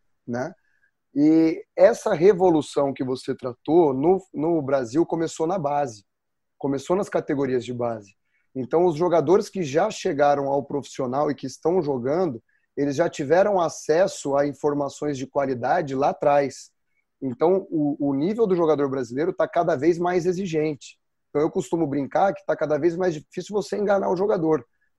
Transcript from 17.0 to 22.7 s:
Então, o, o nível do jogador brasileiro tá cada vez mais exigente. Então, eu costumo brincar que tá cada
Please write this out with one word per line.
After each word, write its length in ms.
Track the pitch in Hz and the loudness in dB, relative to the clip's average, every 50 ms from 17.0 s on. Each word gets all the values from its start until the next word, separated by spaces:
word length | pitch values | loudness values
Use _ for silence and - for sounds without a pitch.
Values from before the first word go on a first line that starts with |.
| _ _ _ - | _ _ _ -10
Então, 460 | 139 131 120 - 156 175 190 190 190 - | -8 -8 -2 0 2 2 2 2 0 -2
o, 400 | 170 156 147 143 147 - 143 143 | -2 -2 0 0 -2 -2 -2 0
o 40 | 135 | 0
nível 320 | 135 151 196 214 240 226 | 0 0 0 0 0 2
do 80 | 180 185 | 2 2
jogador 340 | 170 170 156 151 135 143 135 | 2 2 2 2 2 0 0
brasileiro 440 | 135 135 123 110 120 139 165 185 | -2 -4 -4 -4 -4 -4 -2 -2
tá 160 | - - 160 - | -2 -2 -2 0
cada 260 | - 170 170 175 160 | 0 0 0 0 0
vez 240 | 127 147 170 175 170 | 0 2 2 2 2
mais 280 | 175 180 180 180 156 | 0 0 0 0 0
exigente. 720 | 185 175 180 202 170 160 151 151 156 147 - - - - _ _ _ _ _ _ _ | -2 -2 -2 -4 -4 -2 -2 -2 -2 -4 -8 -12 -20 -20 _ _ _ _ _ _ _
Então, 120 | - 147 | -2 0
eu 80 | 156 165 | 0 0
costumo 360 | - 190 - - 175 165 160 | 0 -4 -4 -2 0 0 0
brincar 460 | 139 135 143 135 - - 156 190 196 | 0 0 -2 -2 0 0 2 2 2
que 120 | 190 - - | 0 -2 -4
tá 100 | - 156 | -4 -2
cada 240 | - 156 147 | -2 0 0